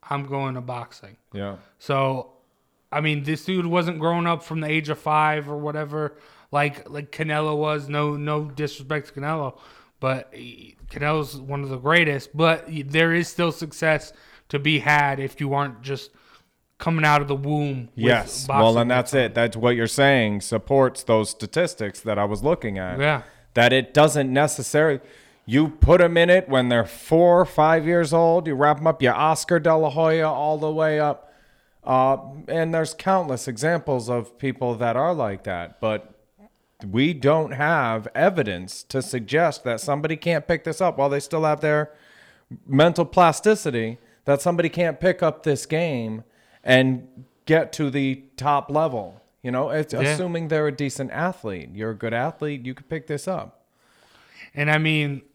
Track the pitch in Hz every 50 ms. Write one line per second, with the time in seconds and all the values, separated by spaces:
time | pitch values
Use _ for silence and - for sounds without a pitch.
0 | _ - 151 143 143 135 139 139 135 135 131 127 123 123 123 120 117 - - -
1 | - 98 104 _ _ _ - 101 98 - 101 92 - _ _ _ - - 143 135
2 | 135 135 135 131 123 - _ _ _ _ _ _ _ _ _ _ _ _ - 147
3 | 151 156 151 147 139 139 160 151 - - 190 185 175 170 165 180 170 165 180 156
4 | 151 165 170 170 170 170 170 160 - - 156 160 156 151 156 160 156 147 151 147
5 | - 156 151 151 156 156 151 151 147 143 147 147 147 147 147 151 156 147 143 156
6 | 151 147 151 - _ _ _ _ _ _ - 143 143 147 139 - - - 143 147
7 | 147 - - - 156 156 151 151 151 156 151 147 151 151 151 151 143 139 143 147
8 | 147 147 147 147 147 147 151 151 151 151 135 131 151 143 - - 139 131 156 151
9 | 143 - - 143 135 147 160 160 147 135 - - - - - - _ _ _ _
10 | - 131 131 131 - - - 120 123 120 117 - - - - _ - - - -
11 | 143 147 156 160 147 127 139 139 131 135 143 143 139 135 135 127 123 143 160 175
12 | 170 151 143 139 - - _ 147 165 165 160 160 160 - 160 151 139 139 143 160
13 | 165 165 165 170 170 - - - 170 170 156 - 170 156 - - - 160 156 147
14 | - - - - _ _ - - _ _ - 143 139 151 156 147 123 147 147 147
15 | 143 143 139 135 139 135 - - 151 139 135 139 143 139 123 107 120 135 139 135
16 | - - _ _ _ _ _ _ _ _ _ _ _ _ _ _ - 170 165 160
17 | 156 151 147 147 143 139 143 139 139 143 151 151 147 143 135 131 120 117 _ -
18 | 110 120 120 113 104 - - - 135 131 127 117 110 113 113 117 117 120 123 127
19 | 123 - - 139 127 113 107 117 117 120 - 113 110 123 120 120 113 113 - -
20 | 139 139 139 131 117 107 104 101 101 - - 110 - - 139 139 135 127 127 -
21 | - - 117 110 107 104 - _ - 101 - 156 180 170 - - 113 101 95 -
22 | - 113 104 101 104 101 104 107 - 143 170 175 - 117 98 95 92 92 90 127
23 | 139 151 151 131 - - - _ _ _ _ 120 120 120 123 131 127 - - 151
24 | 151 156 - 151 139 131 127 139 147 147 - - 127 - - 147 156 160 147 98
25 | - - - - - _ _ _ _ - 110 135 156 156 - - - - 165 175
26 | 175 170 170 165 170 170 180 185 185 - 135 131 127 123 123 120 113 95 - -
27 | - - 160 160 175 175 175 175 185 - - - 151 156 160 165 151 156 170 175
28 | 170 147 151 165 170 165 165 175 170 160 147 131 143 147 151 139 156 180 - -
29 | 135 123 120 98 147 156 160 156 - - 175 170 151 170 160 160 160 147 135 156
30 | 165 160 160 165 160 156 151 127 143 151 156 151 151 156 156 156 156 156 151 151
31 | 151 147 143 - - - _ _ _ _ _ _ _ _ _ _ _ - 131 131
32 | 131 135 135 131 - - - 147 - - 139 165 160 160 165 165 160 151 - -
33 | - 190 190 190 180 151 131 123 - - 120 107 131 156 170 165 120 - 139 127
34 | 113 113 123 120 113 - _ _ - 135 123 - 131 123 120 110 120 117 113 123
35 | 139 165 - - 127 107 98 95 - - 92 87 85 85 - _ - 110 107 104
36 | - - _ _ _ _ _ _ - _ _ _ _ _ _ _ - 101 95 117
37 | 135 156 175 143 120 139 147 160 160 143 143 127 147 151 170 156 135 117 113 113
38 | 107 - - - 151 190 196 170 139 - 95 87 92 95 - - - _ - 135
39 | 123 - - 127 113 104 127 151 170 165 143 - - 127 117 110 - - 143 143
40 | 147 156 165 156 - 170 170 156 143 - 175 151 - 165 156 - 190 180 143 -
41 | 139 143 139 143 139 - - 160 156 156 151 147 - 151 151 151 151 151 - _
42 | _ _ _ - - _ _ _ _ _ - - _ - 135 135 151 175 170 -
43 | 170 - - 185 180 165 156 - - 208 220 208 - 160 131 120 113 110 117 117
44 | _ _ _ _ _ - 143 139 - 175 170 170 170 165 - 170 175 165 156 -
45 | - 185 175 180 - 160 147 - - 160 143 131 - - 156 156 175 170 147 120
46 | 117 110 110 110 113 _ _ _ _ _ _ _ _ - 127 127 131 131 131 123
47 | - - _ - 131 _ _ _ _ - 156 160 151 - 160 - 156 143 127 143
48 | 139 135 131 135 - _ _ - 127 143 147 143 135 - 143 151 160 160 131 117
49 | 101 87 87 104 _ _ _ _ _ 127 123 127 139 147 123 156 156 151 - 123
50 | 135 143 151 151 180 180 170 165 165 156 160 156 151 151 139 131 147 139 - -
51 | 139 127 - 135 156 180 185 - - 113 98 90 73 62 80 101 110 110 113 101
52 | 113 113 113 117 127 156 165 - - 151 147 135 120 127 127 - - _ 165 160
53 | 139 - 151 143 - - 190 165 - - - _ _ _ _ _ _ _ _ _
54 | _ _ _ _ _ _ _ - - - _ 139 147 151 151 156 156 156 156 151
55 | 147 147 139 135 - _ _